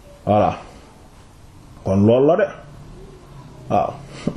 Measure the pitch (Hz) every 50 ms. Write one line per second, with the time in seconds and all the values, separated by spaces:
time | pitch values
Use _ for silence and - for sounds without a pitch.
0 | - - - - - - 104 104 95 - - - - - - - - - - -
1 | - - - - - - - - - - - - - - - - - - 95 101
2 | 101 110 117 131 139 147 170 202 - - - - - - - - - - - -
3 | - - - - - - - - - - - - - - - 101 - - - -
4 | - - - - - - -